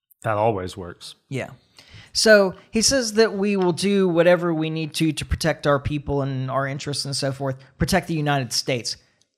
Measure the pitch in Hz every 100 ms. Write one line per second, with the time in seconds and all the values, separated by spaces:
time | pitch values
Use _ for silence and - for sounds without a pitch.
0 | _ _ 117 104 110 101 92 101 87 -
1 | - - - 135 104 - _ _ - -
2 | - - 220 214 190 - - 226 208 269
3 | 233 208 220 196 202 202 180 165 190 202
4 | 190 170 170 175 175 160 160 160 156 -
5 | 160 147 131 - 165 143 147 143 135 147
6 | 139 143 135 131 131 131 135 139 143 143
7 | 139 135 139 131 139 131 - - - 190
8 | - 160 147 143 120 - - 127 107 -
9 | _ _ _